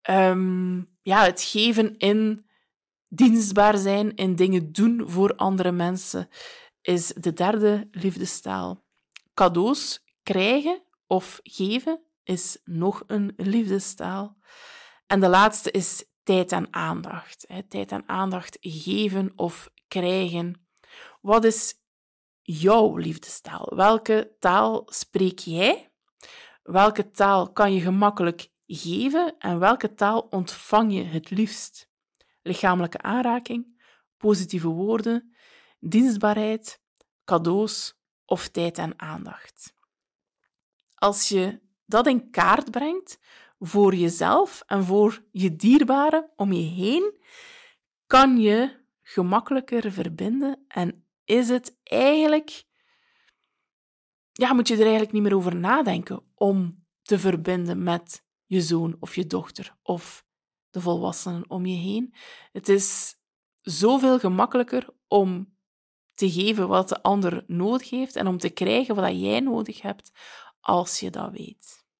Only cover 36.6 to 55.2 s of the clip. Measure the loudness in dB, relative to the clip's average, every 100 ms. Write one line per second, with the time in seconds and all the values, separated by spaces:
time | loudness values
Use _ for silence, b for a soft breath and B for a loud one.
36.6 | -10 -18 _ _ _ _ -2 0 2 0
37.6 | 0 -2 -6 _ _ _ _ -4 -4 -4
38.6 | -4 -4 -8 -8 -12 -12 -14 -18 -20 _
39.6 | -20 _ _ _ _ _ _ _ _ _
40.6 | _ _ _ _ 0 2 0 0 -2 -6
41.6 | _ _ _ 2 4 2 -2 0 4 4
42.6 | 0 -6 -6 -6 -10 -20 b b b b
43.6 | -4 4 4 4 0 0 2 2 2 -4
44.6 | -6 -4 0 4 2 0 _ -4 -4 0
45.6 | 4 6 6 2 2 0 -4 _ -2 -2
46.6 | -4 -4 -2 0 -2 -6 B B B B
47.6 | B B _ _ _ 6 6 6 4 4
48.6 | 0 -4 _ _ _ -4 0 0 0 -4
49.6 | -2 -4 -4 -6 -8 -6 -4 -2 -4 -6
50.6 | _ -6 -6 -6 _ _ 0 0 2 -2
51.6 | -4 _ _ 2 4 4 4 2 -2 -18
52.6 | _ _ _ _ _ _ _ _ _ _
53.6 | _ _ _ _ _ _ _ -2 2 2
54.6 | 2 4 4 4 0 0